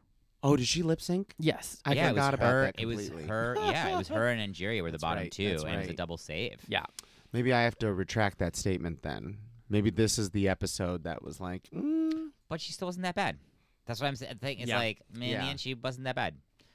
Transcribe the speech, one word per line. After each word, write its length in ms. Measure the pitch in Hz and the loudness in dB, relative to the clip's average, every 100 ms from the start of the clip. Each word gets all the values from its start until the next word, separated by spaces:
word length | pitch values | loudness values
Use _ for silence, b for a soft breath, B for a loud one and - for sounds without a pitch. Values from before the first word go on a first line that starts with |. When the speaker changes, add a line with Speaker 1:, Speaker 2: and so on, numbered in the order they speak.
| _ _ _ _ | _ _ _ _
Speaker 1:
Oh, 140 | 135 143 | 4 4
did 120 | 123 | 4
she 160 | 160 | 2
lip 180 | 160 160 | 2 0
sync? 320 | - 180 196 - | 0 -2 -2 0
Speaker 2:
Yes. 440 | 160 - - - 143 | 0 0 -6 -6 0
Speaker 1:
I 80 | |
Speaker 3:
Yeah, 100 | 143 | 4
it 0 | 160 | 4
was 40 | |
Speaker 1:
forgot 200 | 123 139 | 4 2
about 180 | 135 120 | 4 6
Speaker 3:
her, 100 | 127 135 | 6 4
Speaker 1:
that 100 | - | 0
Speaker 3:
it 60 | 113 | -2
was 120 | 113 101 | -2 -4
Speaker 1:
completely. 180 | 82 78 | -6 -4
Speaker 3:
her, 280 | 110 117 123 | -2 0 0
yeah, 300 | 427 - - | 0 0 0
it 40 | - | -2
was 100 | - | -2
her 200 | 285 120 | 2 2
and 240 | 117 104 | 2 -2
Speaker 1:
<laughs> 20 | 85 | -4
Speaker 3:
Angeria 260 | 95 113 | -2 0
were 60 | 82 | -2
the 40 | |
Speaker 1:
That's 80 | 80 | -2
Speaker 3:
bottom 200 | 80 82 | -2 0
Speaker 1:
right, 80 | 85 | -2
Speaker 3:
two, 180 | - 101 | 0 0
Speaker 1:
that's 140 | 82 | 2
Speaker 3:
and 100 | 78 | 0
it 40 | 90 | -2
was 80 | 92 | -4
a 20 | |
Speaker 1:
right. 80 | 82 | -4
Speaker 3:
double 200 | 87 82 | -4 -6
save. 420 | - 78 113 - - | -6 -4 -4 -6 -4
Speaker 2:
Yeah. 180 | 95 - - B B B | -4 -4 -14 B B B
Speaker 1:
Maybe 200 | 117 123 | 0 4
I 100 | 123 | 4
have 140 | 120 - | 4 2
to 140 | 110 | 0
retract 460 | 95 92 113 104 - | 0 0 2 2 2
that 160 | 87 - | -2 0
statement 480 | 101 92 85 80 | 0 0 -2 -4
then. 340 | 80 53 62 104 - - - | -6 -6 -6 -10 -16 -20 0
Maybe 200 | 104 104 | 4 4
this 280 | 85 110 - | 4 4 2
is 140 | 101 | 0
the 160 | 104 98 | 2 2
episode 560 | 92 95 - 90 90 | 2 -2 -2 -2 -2
that 180 | 80 76 | -4 -6
was 160 | - - | -8 -8
like, 300 | 90 92 - 165 | -8 -8 -8 -4
mm. 540 | 285 320 320 320 311 - _ | 0 2 0 -2 -6 -14 _
Speaker 3:
But 140 | 160 | -8
she 100 | - | -8
still 160 | - 185 | -6 -6
wasn't 160 | 180 | -2
that 120 | 180 175 | -2 0
bad. 220 | 170 73 - _ _ _ - | -2 -2 -14 _ _ _ -10
That's 140 | 113 | -4
what 60 | 139 | -2
I'm 80 | 131 | -4
sa-, 100 | 131 113 | -8 -8
saying. 180 | 135 113 | -6 -4
It's 100 | 120 | 0
Speaker 2:
Yeah. 80 | 107 | 2
Speaker 3:
like, 220 | 113 104 - | 0 -2 -10
man, 160 | 117 123 | -8 -4
Speaker 1:
Yeah. 120 | 127 | -2
Speaker 3:
man, 160 | 135 139 | -2 -4
she 160 | 131 123 | -6 -4
wasn't 300 | 127 127 131 | -4 -4 -4
that 100 | 127 | 0
bad. 200 | 98 69 _ _ b | -2 -4 _ _ b